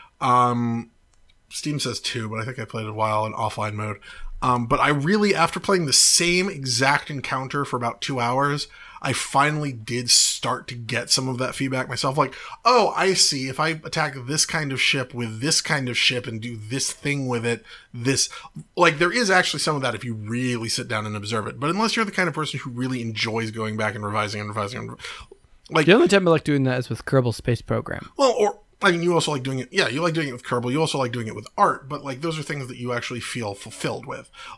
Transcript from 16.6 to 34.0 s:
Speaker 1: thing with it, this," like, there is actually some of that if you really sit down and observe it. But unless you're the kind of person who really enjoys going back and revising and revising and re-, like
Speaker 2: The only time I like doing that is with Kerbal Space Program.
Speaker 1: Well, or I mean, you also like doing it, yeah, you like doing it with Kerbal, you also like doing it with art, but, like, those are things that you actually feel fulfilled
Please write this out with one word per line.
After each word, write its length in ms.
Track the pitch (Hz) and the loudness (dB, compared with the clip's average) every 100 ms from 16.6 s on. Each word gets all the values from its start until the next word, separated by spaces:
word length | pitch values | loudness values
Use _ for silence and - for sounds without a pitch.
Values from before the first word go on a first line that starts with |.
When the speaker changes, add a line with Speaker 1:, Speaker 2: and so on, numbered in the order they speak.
| 107 131 - | -6 -4 -4
Speaker 1:
thing 360 | - 147 143 131 | -4 -4 -2 -2
with 180 | 120 117 | -2 0
it, 180 | 117 - - - | -2 -6 -20 -16
this," 360 | 123 120 131 - - - - - - | -4 0 2 0 -4 -16 -18 -8 2
like, 240 | 170 147 | 4 4
there 120 | 175 | 2
is 180 | 202 214 | 2 4
actually 300 | 185 175 151 | 4 2 0
some 140 | 165 147 | 0 0
of 60 | |
that 140 | 127 117 | 0 -2
if 80 | |
you 100 | 127 | -6
really 560 | 110 107 117 127 120 117 | -6 -4 -2 -2 -2 -2
sit 180 | - 104 | -4 -2
down 180 | 110 107 | -4 -4
and 100 | 107 | -6
observe 320 | 104 113 104 | -4 -4 -4
it. 120 | 120 | -4
But 100 | 147 | -2
unless 260 | 185 220 240 | 0 0 0
you're 100 | 220 | 0
the 60 | |
kind 160 | - 180 | 0 -2
of 80 | 151 | -2
person 240 | 151 139 | -4 -6
who 100 | 131 | -8
really 300 | 120 127 127 | -4 -2 -2
enjoys 500 | 117 107 117 113 110 | -4 -2 -2 -2 -2
going 260 | 110 107 107 | -4 -4 0
back 180 | 107 107 | -2 -2
and 80 | 104 | -2
revising 360 | 107 104 104 | 0 -2 -4
and 80 | 104 | -6
revising 300 | 107 101 113 | -4 -4 -6
and 120 | 113 | -10
re-, 60 | 117 - - - - _ - - | -12 -14 -16 -18 -20 _ -20 -2
like 140 | 160 156 | 2 6
Speaker 2:
The 60 | |
only 140 | 214 339 | 8 8
time 180 | 196 180 | 6 6
I 40 | |
like 120 | 160 | 4
doing 200 | - 143 131 | 4 2 2
that 120 | 127 | 0
is 120 | 123 | -4
with 160 | 113 - | -8 2
Kerbal 280 | 135 123 | 2 2
Space 280 | 110 - 117 | 0 -2 -2
Program. 500 | - 113 - - - - | -2 -6 -4 -8 -8 2
Speaker 1:
Well, 180 | 269 - | 4 6
or 220 | 208 - _ _ | 2 0 _ _
I 100 | 202 | 2
mean, 120 | 170 | 4
you 100 | 175 | 4
also 180 | 170 151 | 2 2
like 120 | 147 | 0
doing 160 | 135 131 | -2 -4
it, 100 | 127 | -2
yeah, 160 | 190 143 | 0 0
you 140 | 127 | 0
like 120 | 170 | 0
doing 140 | 160 147 | 0 -2
it 60 | |
with 100 | 120 | -6
Kerbal, 280 | - 123 120 | -4 -2 0
you 100 | 143 | 0
also 160 | 160 147 | 0 0
like 160 | 127 | -2
doing 140 | 120 110 | -2 -6
it 80 | 104 | -10
with 120 | - - | -10 2
art, 300 | 196 139 135 | 2 2 -6
but, 160 | 143 | -10
like, 180 | 143 127 | -8 -6
those 160 | 165 156 | -4 -4
are 60 | |
things 240 | 143 147 127 | -6 -6 -8
that 100 | 123 | -8
you 140 | 120 | -4
actually 300 | 120 - 123 | -4 -4 -6
feel 320 | - 123 107 98 | -6 -6 -6 -8
fulfilled 500 | - - 143 101 | -12 -6 -6 -6